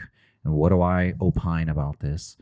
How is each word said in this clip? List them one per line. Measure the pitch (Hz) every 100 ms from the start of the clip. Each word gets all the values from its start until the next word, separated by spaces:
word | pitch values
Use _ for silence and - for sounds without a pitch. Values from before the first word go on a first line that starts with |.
| - _ _ _
and | 76
what | 76 85
do | 92
I | 90 92 90 -
opine | 92 - 87 82 80
about | 76 71 73
this. | 71 80 - -